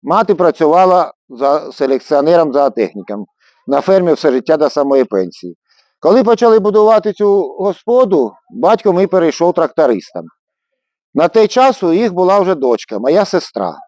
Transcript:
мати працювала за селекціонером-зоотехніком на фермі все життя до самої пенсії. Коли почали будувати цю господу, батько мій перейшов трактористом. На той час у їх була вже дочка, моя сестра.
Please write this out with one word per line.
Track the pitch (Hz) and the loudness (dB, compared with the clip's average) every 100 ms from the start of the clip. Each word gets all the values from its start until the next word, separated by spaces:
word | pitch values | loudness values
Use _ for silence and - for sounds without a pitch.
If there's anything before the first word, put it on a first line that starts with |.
мати | 139 190 220 175 | -2 -2 0 0
працювала | 180 - 156 170 185 180 160 - _ | 0 0 2 4 4 2 -2 -8 _
за | 120 139 151 156 | -6 -2 -2 -4
селекціонером-зоотехніком | - 139 135 - 143 147 170 156 135 139 117 101 104 95 104 101 _ _ _ - | -6 -2 -2 -2 -2 2 2 2 0 -2 -2 -4 -6 -12 -12 -12 _ _ _ -4
на | 139 | -4
фермі | 185 190 180 | 2 0 2
все | 143 156 | 0 0
життя | 127 117 156 | -2 -2 0
до | 147 | 0
самої | - 139 139 | -2 0 0
пенсії. | 120 98 92 - 90 85 _ _ _ _ | 0 -4 -6 -10 -18 -18 _ _ _ _
Коли | 160 226 | 0 2
почали | 220 226 233 220 | 2 2 2 2
будувати | 202 208 214 214 214 | 2 2 4 2 0
цю | 190 208 196 151 - | -2 0 0 -2 -4
господу, | 190 180 - 247 247 175 113 - _ | -6 -6 -2 0 2 0 -2 -6 _
батько | - 160 220 208 | -2 0 2 0
мій | 175 190 | 0 0
перейшов | 190 165 - 175 | 0 0 0 -2
трактористом. | 175 160 - 143 104 - 87 82 _ _ _ _ _ _ _ _ | 0 -2 0 0 0 -6 -16 -16 _ _ _ _ _ _ _ _
На | 139 170 | -2 0
той | 226 214 | 2 0
час | 247 262 240 | 2 0 0
у | 180 | -2
їх | 170 233 | 0 -2
була | 175 185 202 | -2 0 0
вже | 185 170 | 0 -2
дочка, | 131 113 - 107 | -2 -2 -4 -6
моя | 123 175 202 | 0 0 0
сестра. | 180 - 107 92 76 | -4 -6 -8 -8 -8